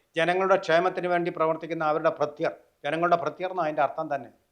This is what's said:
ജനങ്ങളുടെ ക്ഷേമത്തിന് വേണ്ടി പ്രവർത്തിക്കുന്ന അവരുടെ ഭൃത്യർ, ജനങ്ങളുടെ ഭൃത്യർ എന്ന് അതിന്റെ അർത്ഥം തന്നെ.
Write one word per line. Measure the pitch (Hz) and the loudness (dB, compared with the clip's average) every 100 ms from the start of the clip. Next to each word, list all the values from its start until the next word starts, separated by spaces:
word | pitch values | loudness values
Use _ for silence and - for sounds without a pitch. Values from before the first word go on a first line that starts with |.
| _ 165 | _ -2
ജനങ്ങളുടെ | 165 180 190 190 | 0 2 4 2
ക്ഷേമത്തിന് | 185 160 185 185 175 | 4 2 2 -2 0
വേണ്ടി | 175 175 165 | 0 0 0
പ്രവർത്തിക്കുന്ന | 160 160 165 165 | 0 0 -4 -4
അവരുടെ | 156 156 160 | 0 2 0
ഭൃത്യർ, | 156 147 - 156 - _ _ | 0 -4 -2 -4 -4 _ _
ജനങ്ങളുടെ | 143 160 170 170 | -4 0 2 2
ഭൃത്യർ | 151 147 185 | 0 -6 -6
എന്ന് | 185 | -2
അതിന്റെ | 156 151 | -2 0
അർത്ഥം | 139 - 156 143 | 0 -2 -6 -6
തന്നെ. | 120 _ _ | -8 _ _